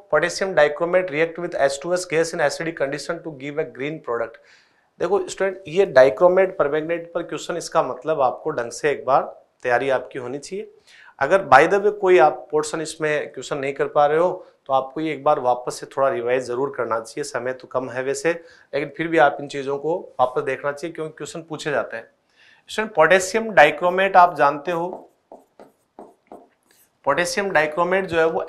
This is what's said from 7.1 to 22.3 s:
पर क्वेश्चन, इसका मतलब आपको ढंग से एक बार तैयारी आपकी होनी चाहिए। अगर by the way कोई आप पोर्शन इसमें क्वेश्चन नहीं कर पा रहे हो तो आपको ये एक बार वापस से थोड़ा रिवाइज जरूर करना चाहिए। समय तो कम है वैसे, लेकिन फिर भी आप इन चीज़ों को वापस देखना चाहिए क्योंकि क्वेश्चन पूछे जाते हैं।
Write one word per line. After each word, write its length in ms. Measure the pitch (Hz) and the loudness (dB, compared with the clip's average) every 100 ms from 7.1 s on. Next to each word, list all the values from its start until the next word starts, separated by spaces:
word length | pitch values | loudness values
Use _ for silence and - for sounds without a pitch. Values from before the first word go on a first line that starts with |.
पर 100 | 175 | -8
क्वेश्चन, 340 | 156 151 - 170 | -8 -8 -8 -8
इसका 260 | 156 165 | -4 -2
मतलब 380 | 139 120 151 156 | -2 -4 -4 0
आपको 300 | 127 - - | 0 -2 -6
ढंग 200 | 139 117 | -6 -6
से 200 | - 156 | -4 -2
एक 120 | 139 120 | -2 2
बार 160 | 143 190 - _ _ | 2 2 -8 _ _
तैयारी 260 | 127 120 135 | -2 0 2
आपकी 280 | 127 - 139 | -2 -4 -10
होनी 200 | 123 139 | -10 -10
चाहिए। 300 | - 190 220 - _ - - - | -10 -12 -12 -18 _ -20 -20 -6
अगर 280 | 139 190 151 | 2 2 8
by 140 | 131 165 | 8 8
the 160 | 196 | 4
way 100 | 202 208 | 0 0
कोई 180 | 185 180 | 4 6
आप 280 | 156 156 - | 6 2 -4
पोर्शन 300 | 151 156 165 | -4 -2 -6
इसमें 500 | 156 - 156 151 - | -8 -6 -4 -2 -4
क्वेश्चन 240 | - 123 147 | -10 -10 -6
नहीं 160 | 135 | -6
कर 140 | 139 143 | -4 -2
पा 160 | 151 147 | 2 4
रहे 140 | 156 | 4
हो 100 | 180 - - _ - | 2 -2 -10 _ -2
तो 80 | |
आपको 280 | 131 - 160 | -2 -2 -4
ये 100 | 156 | -6
एक 100 | 139 | -2
बार 160 | 143 147 | 0 2
वापस 360 | 123 151 - 135 | 2 -2 -4 -10
से 100 | - | -10
थोड़ा 200 | - 135 | -2 0
रिवाइज 340 | 120 120 131 120 | 0 0 0 -2
जरूर 280 | 120 139 139 | -4 -4 -4
करना 220 | 117 113 | -4 -4
चाहिए। 240 | 113 - | -6 -10
समय 300 | 139 123 120 | -8 -6 -6
तो 140 | 131 - | -8 -8
कम 220 | 131 127 | -6 -6
है 120 | 120 | -6
वैसे, 280 | 131 135 165 170 - - _ | -4 -2 -2 -4 -8 -20 _
लेकिन 180 | 139 147 - | -8 -8 -6
फिर 100 | 165 | -2
भी 100 | 165 | 4
आप 200 | 143 143 | 4 2
इन 60 | 143 | -6
चीज़ों 300 | 143 135 139 | -8 -6 -6
को 180 | 151 180 - - | -4 -6 -6 0
वापस 220 | 127 156 | 0 0
देखना 280 | 135 131 143 | -4 -4 -6
चाहिए 220 | 143 170 | -6 -10
क्योंकि 200 | 160 160 - | -10 -12 -12
क्वेश्चन 240 | 147 170 | -14 -14
पूछे 300 | 160 151 160 | -12 -10 -4
जाते 260 | 131 104 113 | -4 -4 -8
हैं। 120 | - _ _ | -16 _ _